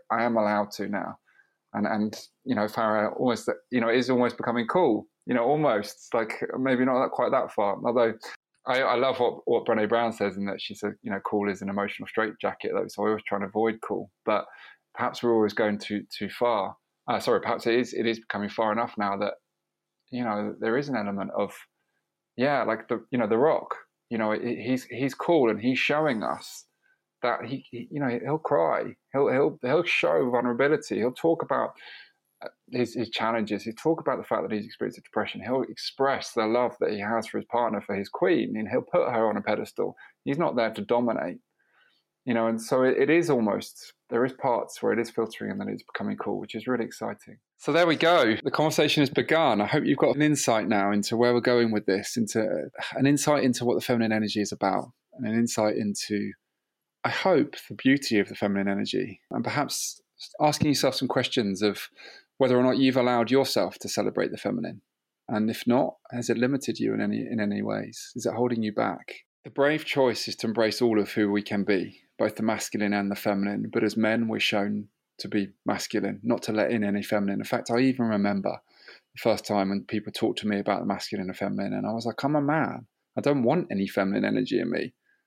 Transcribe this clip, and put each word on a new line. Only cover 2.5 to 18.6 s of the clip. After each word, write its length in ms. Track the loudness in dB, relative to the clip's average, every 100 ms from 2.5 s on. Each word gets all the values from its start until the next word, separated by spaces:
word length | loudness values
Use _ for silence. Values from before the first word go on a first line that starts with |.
know, 100 | -2
Farah 500 | 0 0 2 2 0 0
almost, 300 | 0 0 -2 -6 -2
you 100 | 0
know, 100 | 2
is 180 | 2 2
almost 300 | 2 2 0
becoming 280 | -2 -2 0
cool, 400 | 2 4 2 -2 _ -2
you 80 |
know, 100 | 0
almost, 680 | 2 2 2 2 -2 -12 -4
like, 280 | -2 -2 -4 -6 -2
maybe 260 | 0 2
not 180 | 2 2
that, 80 | 0
quite 200 | 0 2
that 220 | 2 0
far. 240 | 0 0 0
Although 300 | 0 2 2 0 -12 -18 _ _ -2
I, 140 | 0
I 160 | 2 2
love 240 | 2 2
what, 200 | 0 0
what 220 | 0 0 2
Brené 200 | 2 2
Brown 260 | 2 2
says 260 | 0 -2 -2
in 80 | -6
that 160 | -6
she 120 | -10
said, 200 | -6 -8 -6
you 80 | -8
know, 100 | -6 -2
cool 240 | 0 0
is 100 | -2
an 80 | -4
emotional 400 | -4 -4 -6 -8
straitjacket, 600 | -2 -2 -2 -6 -4 -4
though, 120 | -4 -4
so 160 | -2
I 40 | -2
always 140 | -2
try 120 | -2 -4
and 80 |
avoid 360 | -2 -2 0 -2 -6
cool. 240 | -6 -8 _
But 220 | -2 -2 -2 -14 -20 -20 _
perhaps 280 | -6 -6 -2
we're 120 | 2
always 180 | 4 2
going 260 | 2 0 0
too, 260 | -4 -8 -8
too 200 | -10 -8
far. 440 | -2 0 0 -2 -8 _ _ -4
Uh, 140 | -2
sorry, 200 | 2 2
perhaps 240 | 2 -2 2
it 80 |
is, 180 | 2 2
it 140 | -2 -2
is 120 | -2
becoming 300 | -4 -6 -4
far 240 | -2